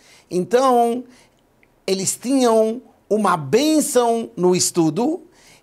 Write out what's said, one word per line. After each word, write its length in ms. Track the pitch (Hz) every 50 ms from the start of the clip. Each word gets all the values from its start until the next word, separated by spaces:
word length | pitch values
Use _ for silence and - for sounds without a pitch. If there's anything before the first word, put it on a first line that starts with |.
| _ _ - - _ _
então 760 | 175 180 180 180 220 254 269 262 247 240 233 233 233 254 247 - - - _ _ _ _ _ _ _ _ _ _ _ _ _
eles 300 | 190 190 190 185 - - -
tinham 600 | - 240 277 269 254 233 226 220 220 220 226 262 - - _ _ _ -
uma 280 | 202 220 208 185 180
bênção 920 | 165 143 131 170 233 294 311 311 302 - - - 247 240 233 233 233 226 - -
no 200 | - 175 180 185
estudo, 640 | 175 - - - 180 165 160 147 190 240 294 330 - - - _ _ _ - - _